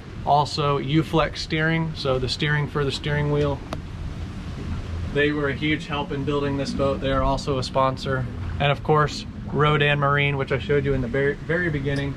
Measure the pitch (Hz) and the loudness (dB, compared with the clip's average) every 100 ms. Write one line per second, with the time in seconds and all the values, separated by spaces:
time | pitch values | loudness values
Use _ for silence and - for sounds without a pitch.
0 | - - - 143 139 - 147 143 135 160 | -10 -6 2 4 2 0 0 0 2 2
1 | 156 160 147 - - 160 160 165 160 156 | 4 2 2 -2 -4 0 2 2 0 -2
2 | 135 131 127 - 147 147 139 151 139 - | 0 0 0 -2 0 0 0 0 -2 -2
3 | 151 147 147 147 147 135 - - - - | -2 0 2 2 2 -2 -6 -10 -8 -8
4 | - - - - - - - - - - | -8 -8 -8 -8 -8 -8 -6 -6 -6 -6
5 | - 143 147 151 143 127 151 151 - 147 | -2 2 2 2 0 0 0 -2 -2 -6
6 | 139 143 139 143 143 139 131 - 139 135 | -4 -4 -2 0 0 -2 -2 0 0 0
7 | 135 135 131 135 151 135 120 135 131 127 | 0 2 2 2 0 -2 0 2 2 0
8 | 143 131 120 - - - 143 143 - 151 | -2 -2 -2 -6 -6 0 2 2 4 4
9 | 147 - - - - 135 151 151 147 147 | 4 0 -8 -10 -4 2 4 4 4 4
10 | 143 143 143 139 135 135 - 143 139 135 | 4 4 2 0 0 -2 2 2 2 0
11 | 120 135 139 143 - 170 175 151 139 139 | 0 0 0 0 -2 0 0 0 0 -2
12 | 143 | -2